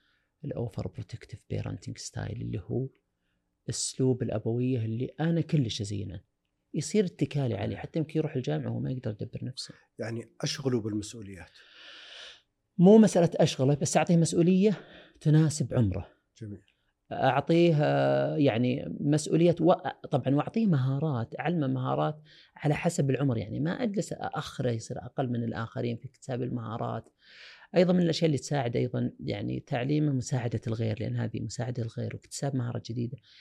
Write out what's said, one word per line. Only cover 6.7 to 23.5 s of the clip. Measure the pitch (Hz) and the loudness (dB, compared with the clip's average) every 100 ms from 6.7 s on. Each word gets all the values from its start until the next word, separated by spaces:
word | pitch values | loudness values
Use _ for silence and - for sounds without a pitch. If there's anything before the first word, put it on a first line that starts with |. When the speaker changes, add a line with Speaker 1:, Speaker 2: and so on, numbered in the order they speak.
Speaker 1:
يصير | - - 214 180 | -8 -2 0 0
اتكالي | - 139 147 131 98 | 0 -2 0 -2 -2
عليه، | 110 104 | -4 -6
حتى | - 165 | -6 -4
يمكن | 151 156 | -2 -2
يروح | 151 131 | -2 -2
الجامعة | 123 156 117 | -2 -4 -4
وما | 117 139 | -4 -4
يقدر | 127 110 | -4 -6
يدبر | 110 113 - 123 | -8 -8 -8 -10
نفسه. | - - - _ - | -10 -14 -16 _ -12
Speaker 2:
يعني | 113 117 113 _ | -8 -8 -12 _
أشغله | 147 - 135 123 | -6 -4 0 0
بالمسؤوليات. | 107 104 104 117 98 95 90 - - - - - - - - - _ _ _ - | -2 -6 -6 -12 -14 -16 -18 -20 -20 -20 -20 -20 -20 -20 -20 -20 _ _ _ 6
Speaker 1:
مو | 180 220 | 10 10
مسألة | 208 185 170 - | 10 6 2 4
أشغله، | 170 - 135 143 | 2 4 2 2
بس | 147 170 | 2 0
أعطيه | 160 170 | 4 4
مسؤولية | 165 - 165 190 208 170 - - - _ | 4 4 4 6 4 2 -6 -20 -20 _
تناسب | 151 156 156 147 117 | 4 6 4 2 0
عمره. | 127 104 95 - _ _ - | 2 2 0 -8 _ _ -16
Speaker 2:
جميل. | 107 101 _ _ _ _ _ | -14 -14 _ _ _ _ _
Speaker 1:
أعطيه، | - 131 127 147 170 170 151 | -2 0 0 2 4 6 6
آه، | 143 139 139 135 139 156 | 4 4 4 2 2 2
يعني | 139 113 123 127 - - | 2 4 2 0 -4 -4
مسؤولية | 143 151 - 160 170 165 | 0 0 2 2 4 4
و-، | 165 175 131 - - | 4 4 0 -8 -4
طبعًا، | 139 131 143 | -2 2 0
وأعطيه | - 226 220 | 0 0 2
مهارات، | 143 131 139 160 127 117 - | 2 2 0 -2 -2 -4 -4
أعلمه | 143 175 135 | -2 0 0
مهارات | 131 131 139 151 151 - - - - | 0 0 0 -2 -4 -12 -20 -20 -4
على | 147 147 | 0 0
حسب | 175 - 139 | 0 0 0
العمر، | 131 139 113 | 2 2 0
يعني | - | -2